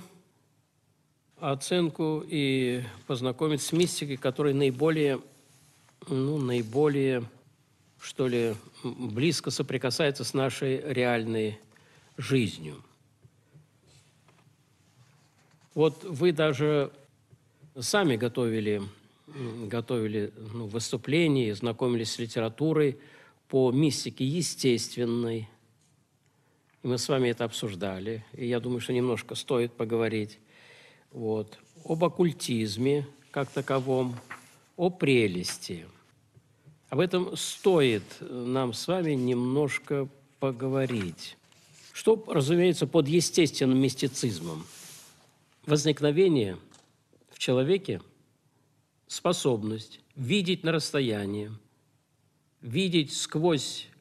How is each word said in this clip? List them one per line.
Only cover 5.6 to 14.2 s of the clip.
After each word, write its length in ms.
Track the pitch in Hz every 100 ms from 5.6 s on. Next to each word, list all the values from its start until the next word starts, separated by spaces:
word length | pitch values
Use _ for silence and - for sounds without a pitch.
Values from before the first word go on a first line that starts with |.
| _ _ _ _ -
ну, 300 | 135 135 151
наиболее, 880 | 127 123 110 131 151 139 135 127 110 - _ _ _ _ _ _
что 280 | - - 127
ли, 280 | 120 117 104 - -
м, 260 | 127 113 123
близко 420 | 107 165 139 139
соприкасается 720 | - 135 131 127 - 147 135
с 100 | -
нашей 460 | 139 135 - 135 131
реальной 800 | 143 127 123 117 110 113 107 107 - _ _ _ _ -
жизнью. 640 | 107 135 101 82 78 71 - _ _ _ - _ _ - _ _ _ _ _ _